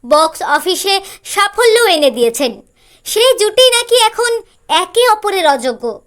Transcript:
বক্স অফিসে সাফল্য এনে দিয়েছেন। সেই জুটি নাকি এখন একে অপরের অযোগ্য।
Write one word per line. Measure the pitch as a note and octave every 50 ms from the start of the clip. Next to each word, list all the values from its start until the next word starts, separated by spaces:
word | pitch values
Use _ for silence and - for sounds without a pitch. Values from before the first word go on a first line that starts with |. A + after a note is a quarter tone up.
| -
বক্স | A#3+ D4 D4+ D#4+ D#4+ - -
অফিসে | - - C#4+ D4 D4 F4+ F#4 - - G4 G4 G4 G4 - - - _
সাফল্য | - - G4+ G4 G4+ G4+ G#4+ A#4+ A#4 G#4+ A#4+ A#4 G4+
এনে | F4 D4+ D4 C4+
দিয়েছেন। | A3+ B3 A#3 A#3 A#3 - C#4+ B3 G3+ - - _ _ _ _ _ _ _ _
সেই | - - G#4+ A#4 C5 B4+
জুটি | - G#4 G#4+ G#4+ B4 B4+ B4+
নাকি | B4 A#4+ A#4+ A#4 A#4 B4 A4+ A4
এখন | A4 - A#4+ A#4+ A#4 A4+ - _ _ _ _ -
একে | D4+ D#4+ F#4 F4+ - A4+ B4 B4
অপরের | G#4+ G#4+ G#4+ G#4 G4 F#4+ E4+
অযোগ্য। | D4+ C#4 C4 A3+ C4 A#3+ B3+ - A#3 G#3 - _